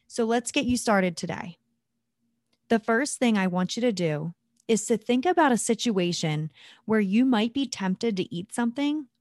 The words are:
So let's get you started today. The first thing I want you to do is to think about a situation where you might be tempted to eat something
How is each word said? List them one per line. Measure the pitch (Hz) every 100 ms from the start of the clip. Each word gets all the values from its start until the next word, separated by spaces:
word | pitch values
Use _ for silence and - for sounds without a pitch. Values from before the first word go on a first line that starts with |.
| _
So | - 226
let's | 240 240
get | 294 240
you | 240
started | - 202 185 165
today. | 180 - 175 - _ _ _ _ _ _ _ _ _ _ -
The | 226
first | - 226 285 -
thing | 240 208
I | 185
want | 180 185 233
you |
to | 247
do | 180 165 151 160 - _ _ -
is | 214 -
to | 214
think | - 254 349
about | 349 285
a | 233
situation | - 220 240 190 175 165 160 151 156 - - - -
where | 220
you | 196 220 262
might | 226 233
be | 269 254
tempted | - 190 190 233 190
to | -
eat | 170 190
something | - 233 254 285 302 269 -